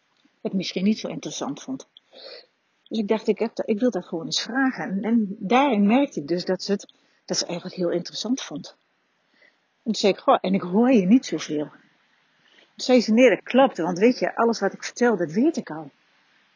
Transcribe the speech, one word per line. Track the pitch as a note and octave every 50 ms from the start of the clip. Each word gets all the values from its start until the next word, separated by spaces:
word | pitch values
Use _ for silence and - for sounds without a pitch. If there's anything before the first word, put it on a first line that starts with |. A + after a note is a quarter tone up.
| _ _ _ _ _ _ _ _
het | - A3 -
misschien | F#3+ E3 - - F#3 F#3
niet | G#3+ A3 -
zo | -
interessant | - E3+ - - D#3+ - - - B3+ C#4 -
vond. | - - C4 C4 - _ _ _ _ _ - - - - - - - _ _ _ _ _ _ _ _
Dus | - -
ik | A3 G#3
dacht, | G3 A3 A3 -
ik | A3+ G3 -
heb | A3 A#3 -
dat, | - - -
ik | A3+ G3+
wil | B3+ B3
dat | - F3+ F3+
gewoon | - F#3 D#3+ E3
eens | D#3+ - -
vragen. | - G3+ A3+ C4+ C4+ C4 - - D#3
En, | - F#3+ G3+ A3
en | G#3+ A#3+ A#3 G#3 F#3 G#3 -
daarin | G3 F3+ A#3 C4 C#4+ C#4+ A#3 G#3 G3+
merkte | G3+ A#3 C#4 C#4+ - - D3+
ik | C#3+
dus | D3+ F3 F3+ F3
dat | - F#3 - -
ze | -
het, | G3+ G3+ - - _ _ _ _ _ _ _
dat | - F3+
ze | - -
eigenlijk | - F3 F3 - F3+ -
heel | F#3+ F3 E3
interessant | D3+ F3 F3 - - - - G#3+ C4 -
vond. | - - - F3+ - - - _ _ _ _ _ _ _ _ _ _ _ _ _ _ _ _ _ _ _ _ _ -
En | A#3
toen | G#3
zei | - - G3 F#3
ik, | -
"Goh, | - C#4 A#3+ -
en | - F#3 G3
ik | F3
hoor | F3 F3 F3+ A3 A#3+ B3+
je | C4+ G#3 F3+
niet | F3+ A#3 C4 -
zoveel." | - E3+ D3+ - - D3+ D3 D3
Toen | C#3+ - - _ _ _ _ _ _ _ _ _ _ _ _ _ _ _ _ _ _ _ - -
zei | - B3+ B3
ze, | - A3 G#3+
"Nee, | A#3 C4 A3+
dat | F3+ - -
klopt, | - - B3+ C#4 - -
want | - D#3+ F3 -
weet | F#3 G#3+ B3+ B3 -
je, | F3+ - -
alles | - A#3 A#3 G#3+ -
wat | G3+ F#3+ -
ik | - -
vertel, | - - - A#3+ A#3+ A3
dat | F3 E3+ D3
weet | D#3+ A3 C4+ E4 D#4+
ik | A#3+ F3+ -
al. | D3+ D#3+ D3+ C#3 - _ _ _ _ _ _ _ _ _ _ _ _